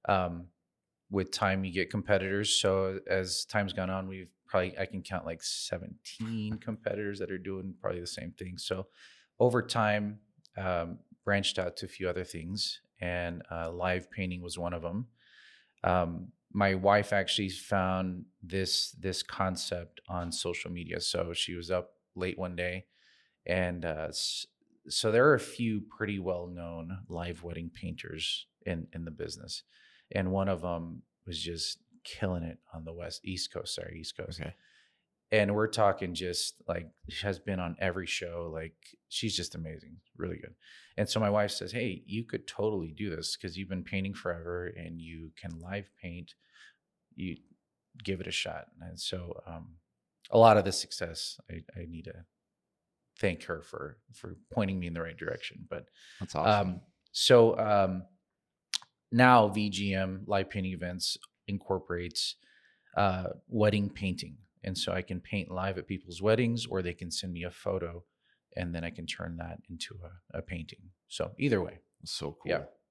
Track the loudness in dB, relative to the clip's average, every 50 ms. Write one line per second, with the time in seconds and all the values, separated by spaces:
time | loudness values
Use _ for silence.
0 | 4 4 4 4 4 0 -4 -6 -10 -14 _ _ _ _ _ _ _ _ _ _
1 | _ _ 0 0 0 0 0 2 2 4 4 2 0 0 0 -2 -2 0 -2 -4
2 | 4 4 4 4 4 2 0 0 2 2 2 4 4 4 4 4 2 2 -2 -4
3 | -2 0 0 0 0 0 -4 -6 -6 0 0 0 0 0 -2 -4 -2 -2 -2 -4
4 | -4 -6 -8 -10 -12 -16 _ _ _ _ 2 2 2 2 0 -4 -4 -4 -4 -10
5 | -6 -4 -6 -4 -4 -4 -8 -6 -6 -6 -6 -6 -4 -4 -4 -6 -6 -10 -14 -14
6 | _ -18 -10 -8 -6 -4 -4 -4 -2 -4 -4 -6 -6 -8 -8 -4 -4 -4 -2 -2
7 | -4 -4 -4 -6 -6 -6 -6 -6 -6 -6 -6 -6 -6 -8 -10 -4 -4 -4 -4 -4
8 | -6 -8 -8 -8 -8 -10 -10 -10 -12 -10 -10 -10 -4 -4 -4 -4 -4 _ _ -20
9 | -20 -20 -20 -20 _ _ _ _ 4 6 6 4 2 2 2 2 4 4 4 2
10 | 0 -2 -6 -8 _ _ _ _ _ _ _ -4 -2 0 0 0 -2 -4 -8 -12
11 | -16 _ -20 _ _ 2 2 4 2 2 0 0 -2 -2 -4 -6 -10 -10 -8 -4
12 | -2 -2 -2 -2 -4 -6 -8 -8 -6 -6 -4 -4 -4 -4 -6 -10 _ _ _ _
13 | -4 -2 -2 0 -2 -2 -4 -6 -8 -8 -6 -4 -4 -4 -2 0 2 2 2 0
14 | -2 -6 -6 -4 -4 -2 -4 -6 -6 -8 -6 -4 -4 -2 -2 -2 -4 -4 -4 -4
15 | -6 -6 _ _ _ _ -20 -20 -20 -20 -20 -20 _ _ _ _ 2 4 6 6
16 | 4 2 -2 -6 -8 -12 _ _ _ _ 2 4 4 4 4 6 6 8 8 8
17 | 6 4 2 2 2 2 0 0 0 -2 -4 -8 -2 0 2 4 4 4 2 2
18 | 0 0 -2 -6 -10 -14 _ _ -10 -4 -2 0 0 2 2 0 0 -2 -6 -4
19 | -4 -2 -2 -2 -4 -6 0 0 2 2 2 -2 -4 -4 -4 -6 -6 -10 _ -20
20 | _ -6 -4 -4 -4 -4 -4 -4 -4 -4 -4 -4 -6 -6 -6 -8 -6 -6 -6 -4
21 | -2 0 0 0 0 0 0 -2 -2 -2 -4 -8 -2 0 0 0 0 -4 _ _
22 | _ _ _ -4 -2 -2 -2 -4 -6 -4 -2 -2 -2 -2 -4 -6 -10 _ _ _
23 | _ _ _ _ _ _ _ _ _ 0 2 2 2 2 0 -2 -2 -2 -2 -2
24 | -4 -4 -4 -4 -4 -2 -4 -4 -8 _ _ _ _ _ _ _ _ -4 -4 0
25 | 2 6 6 8 8 8 8 6 2 -4 -4 -2 0 0 0 -2 -4 -8 -4 -4
26 | -2 -2 0 -2 0 -2 -2 -2 -4 -8 -8 -8 -8 -8 -8 -8 -8 -8 -8 -10
27 | -8 -8 -6 -4 -4 -4 -6 -8 -8 -8 -6 -6 -8 -8 -8 -8 -8 -8 -8 -8
28 | -10 -10 -8 -6 -4 -4 -4 -4 -8 _ _ _ _ -4 -4 -4 -6 -8 -10 -10
29 | -8 -8 -8 -8 -8 -8 -8 -10 -10 -12 -12 -12 _ _ _ -20 -20 -20 -20 -20
30 | _ _ -2 0 0 2 2 2 2 2 0 0 0 -2 -2 -2 -4 -8 -10 -14
31 | -16 _ _ _ _ -10 -8 -6 -6 -6 -6 -4 -6 -6 -8 _ _ _ _ -20
32 | _ -16 -6 -2 -2 0 0 -2 -4 -6 -8 -12 _ _ -14 -12 -12 -10 -10 -10
33 | -8 -10 -10 -10 -8 -6 -6 -4 -6 -6 -6 -8 -6 -6 -6 -6 -8 -10 -10 -10
34 | -10 -10 -10 -10 -10 -10 -8 -8 -8 -8 -10 _ _ _ _ _ _ _ _ _
35 | _ _ _ _ _ _ 4 4 6 6 4 2 2 2 4 6 6 6 6 2
36 | -2 -4 -4 -4 -4 -2 -2 -2 -4 -4 -6 _ -6 -4 -4 -4 -4 -8 _ _
37 | -14 -10 -8 -2 -2 -2 -2 -2 -2 -2 -2 0 -2 -4 -2 0 0 0 0 0
38 | -4 -4 -4 -4 -4 -4 -4 -4 -4 -4 -4 -6 -6 -8 -10 _ _ -20 -20 _
39 | _ _ -6 -2 -2 -2 -2 -2 -4 -4 -6 -8 -8 -8 -10 -12 -16 -20 -20 -20
40 | _ _ _ -6 -4 -4 -4 -6 -10 -16 -18 _ _ -20 -20 -20 -20 -10 _ -2
41 | -2 0 2 2 4 4 4 4 2 2 0 -4 -6 -6 -4 -2 -2 -2 -4 -6
42 | -8 -6 -6 -6 -4 -4 -6 -8 -6 -8 -4 0 0 0 0 0 -4 -4 -6 -6
43 | -4 -4 -4 -4 -4 -6 -6 -6 -6 -8 -8 -8 -6 -4 -6 -6 -4 -2 -2 -2
44 | -2 -2 -6 -4 -4 -4 -4 -4 -4 -6 -4 -4 -4 -6 -8 -10 -10 -10 -10 -10
45 | -10 -12 -12 -12 -12 -14 _ -12 -10 -10 -10 -10 -8 -6 -6 -6 -8 _ _ _
46 | -12 -10 -10 -10 -12 -14 -18 _ _ _ _ -20 -20 -20 _ _ _ _ _ _
47 | _ _ _ -8 -6 -6 -6 -8 _ _ _ _ _ _ _ _ _ _ _ -10
48 | -4 -4 -4 -4 -4 -4 -4 -4 -4 -4 -6 -8 -12 _ _ -16 -14 -14 -10 -8
49 | -6 -6 -6 -6 -6 -8 -10 -10 -10 -12 -12 -12 -12 -16 -18 -20 _ _ _ _
50 | _ _ _ _ _ 4 10 12 12 12 12 10 8 4 0 -2 -4 -4 -6 -6
51 | -6 -6 -6 -8 -8 -8 -8 -12 _ -12 -12 -12 -12 -12 -12 -12 -10 -10 -10 -12
52 | -12 -14 -16 -16 -20 _ _ _ _ _ _ _ _ _ _ _ _ _ _ _
53 | _ _ _ 0 2 2 2 0 -4 -6 -6 -6 -6 -12 -10 -10 -10 -10 -12 _
54 | _ _ -18 -14 -12 -12 -14 -14 -16 _ 0 2 2 2 2 -2 -2 -2 -2 -4
55 | -4 -6 -6 -6 -4 -4 -4 -4 -6 -12 -12 -14 -12 -10 -10 -10 -10 _ _ -20
56 | -20 -20 -12 -10 -10 -4 -2 4 6 6 6 6 4 2 -2 -4 -8 _ _ _
57 | _ _ -2 0 8 10 12 12 12 10 8 2 2 6 6 6 6 4 2 -2
58 | -6 -10 _ _ _ _ _ _ _ _ _ _ _ _ -6 -6 -6 _ _ _
59 | _ _ 6 8 10 12 12 12 10 8 4 2 0 0 0 0 0 0 2 2
60 | 0 0 -2 -6 -2 0 2 2 2 0 -4 -4 -2 -2 -4 -4 -4 -6 -4 -4
61 | -4 -4 -4 -6 -10 _ _ _ _ -4 -4 -4 0 0 -2 -2 0 -4 -4 -4
62 | -4 -4 -4 -4 -4 -4 -6 _ _ _ _ _ _ _ _ _ _ _ 2 4
63 | 4 4 4 2 -4 -6 -6 -8 _ -4 2 6 6 6 6 6 2 0 -2 -2
64 | -2 -2 -2 -2 -6 -10 -12 -18 -20 _ _ _ -8 -6 -4 -2 -2 0 -2 -2
65 | -2 -4 -6 -6 -6 -4 -4 -4 -4 -4 -4 -2 -2 -2 -2 -4 -4 -6 -6 -6
66 | -6 -12 -8 2 4 6 6 6 6 2 2 0 -2 -2 -2 -2 0 -2 -4 -4
67 | -8 -6 -6 -6 -6 -6 -6 -6 -6 -8 -8 -4 -2 -2 0 0 -2 -4 -6 -10
68 | -14 _ _ _ _ _ _ _ _ _ -6 -4 -4 -2 -2 -4 -4 -4 -6 -6
69 | -8 -8 -6 -6 -6 -6 -6 -6 -8 -8 -10 -12 -12 -14 -12 -12 -10 -12 -12 -14
70 | -14 -16 -16 -18 _ _ -8 -8 -6 -6 -6 -6 -6 -10 -12 -18 -20 -20 _ _
71 | _ _ -4 -4 -4 -4 -2 0 2 4 4 4 2 -2 -6 -14 _ _ _ _
72 | -12 -10 -8 -6 -6 -6 -6 _ -2 0 0 0 -2 -8 -16 _ _ _